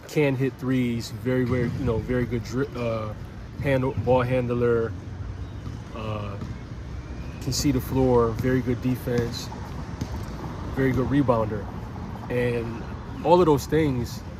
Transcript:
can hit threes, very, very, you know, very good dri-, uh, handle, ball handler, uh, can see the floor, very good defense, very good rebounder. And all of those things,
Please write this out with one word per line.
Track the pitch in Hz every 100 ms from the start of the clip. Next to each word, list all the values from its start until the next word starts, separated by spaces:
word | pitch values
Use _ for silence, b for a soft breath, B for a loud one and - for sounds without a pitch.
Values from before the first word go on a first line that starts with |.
| -
can | 160 143 131
hit | 131 -
threes, | 127 131 120 117 113
very, | 110 127 127
very, | 123 123 120 117
you | 127
know, | 113
very | 107 123 117
good | 120
dri-, | - 117 139 120
uh, | 120 113 107 104 - - - -
handle, | 143 131 131 -
ball | 120 127
handler, | 123 127 123 120 120 117 113 - - - - - - - - - - 113
uh, | 110 107 101 101 - - - - - - - - - -
can | 139
see | 123 151
the | 127
floor, | - 135 131 123 117
very | 110 127 127
good | 120 120
defense, | 127 123 - 120 117 120 - - - - - - - - - - - - -
very | - 135
good | 123 120
rebounder. | 139 131 113 107 107 - - - - - - -
And | 123 123 120 117 113 - - - -
all | 147 180
of | 165
those | 143
things, | - 151 151 127 120 - - -